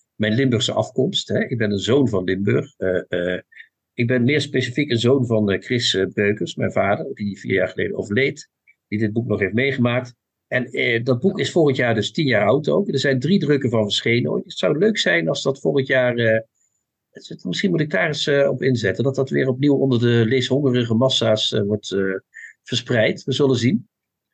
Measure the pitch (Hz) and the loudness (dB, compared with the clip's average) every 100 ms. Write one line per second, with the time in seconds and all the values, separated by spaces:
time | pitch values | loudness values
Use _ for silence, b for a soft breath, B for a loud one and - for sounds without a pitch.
0 | _ - 107 110 135 113 - - - - | _ -4 0 2 2 2 0 -2 -2 0
1 | 135 - - 120 220 120 107 101 92 139 | -2 -2 -2 -2 -2 -2 -2 -2 2 2
2 | 123 95 90 95 101 135 156 - 95 90 | 4 0 -2 -2 0 0 -2 -6 -2 -2
3 | - 90 87 90 - B B _ _ - | -2 -4 -2 -4 -8 B B _ _ -4
4 | 120 127 120 151 - 127 123 151 143 117 | 0 2 2 0 0 -2 -2 -2 -2 0
5 | 120 139 117 110 104 92 - 123 - 95 | 2 2 2 2 2 0 -2 -2 0 0
6 | 95 - 101 104 87 - 95 98 95 104 | -2 0 0 0 -4 -4 -4 0 0 0
7 | - - 104 95 117 95 87 - 95 - | -4 -6 -8 -6 -4 -2 -2 -2 -6 -4
8 | 104 104 139 156 - _ _ b - 107 | -2 0 0 -4 -16 _ _ b -8 -4
9 | 110 113 120 104 95 110 135 135 120 123 | -2 -2 -2 -2 0 0 -2 0 0 0
10 | 123 - _ _ - 127 120 147 127 117 | -4 -18 _ _ -6 -4 -4 -4 -2 0
11 | 123 123 190 190 135 180 147 131 123 110 | 0 0 0 0 -2 2 2 2 0 0
12 | 101 - 143 107 104 139 156 160 202 135 | -2 -2 0 2 2 2 2 0 0 0
13 | 143 131 143 196 147 143 127 113 104 - | 0 0 2 2 2 0 2 0 0 -2
14 | 117 120 143 120 - - 185 151 214 214 | 0 0 0 -4 -6 -4 0 2 2 2
15 | 185 170 160 139 147 135 - 143 139 135 | 0 0 0 -2 -2 -2 0 0 2 2
16 | 123 120 113 110 - _ _ _ _ _ | 2 2 2 2 -2 _ _ _ _ _
17 | _ - - - 180 170 196 160 151 185 | _ -20 -16 -12 -8 -2 0 0 0 -2
18 | 170 147 - 143 139 131 143 120 - - | -2 -2 0 2 2 0 0 0 0 0
19 | 139 139 135 143 131 127 143 139 135 120 | -2 0 -2 0 0 0 2 2 2 2
20 | 120 117 110 131 123 131 139 123 117 113 | 4 4 2 2 0 0 2 2 2 2
21 | 131 - 113 110 - 117 101 107 - 95 | 2 2 2 2 0 -2 -2 -2 -2 -2
22 | 95 95 _ B B B - 120 - 120 | -2 -4 _ B B B -6 -6 -2 0
23 | 127 - - 131 139 117 117 196 - _ | 0 -2 -4 0 2 4 2 0 -4 _
24 | _ _ _ | _ _ _